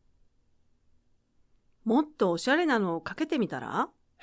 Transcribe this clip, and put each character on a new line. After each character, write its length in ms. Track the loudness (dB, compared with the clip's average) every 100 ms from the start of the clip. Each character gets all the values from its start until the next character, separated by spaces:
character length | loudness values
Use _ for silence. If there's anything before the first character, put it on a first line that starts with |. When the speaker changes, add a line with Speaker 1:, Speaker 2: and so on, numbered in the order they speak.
| _ _ _ _ _ _ _ _ _ _ _ _ _ _ _ _ _ _ 0
Speaker 1:
ー。 20 |
Speaker 2:
も 140 | 2
っ 20 |
と 280 | 2 0 0
お 60 | 2
し 100 | 0
ゃ 80 | 2
れ 100 | 2
な 120 | 2
の 180 | 0 -2
を 40 |
か 140 | -6
け 120 | -6 -2
て 120 | -2
み 100 | -2
た 120 | -4
ら？ 280 | -6 -4 -4 _ _ _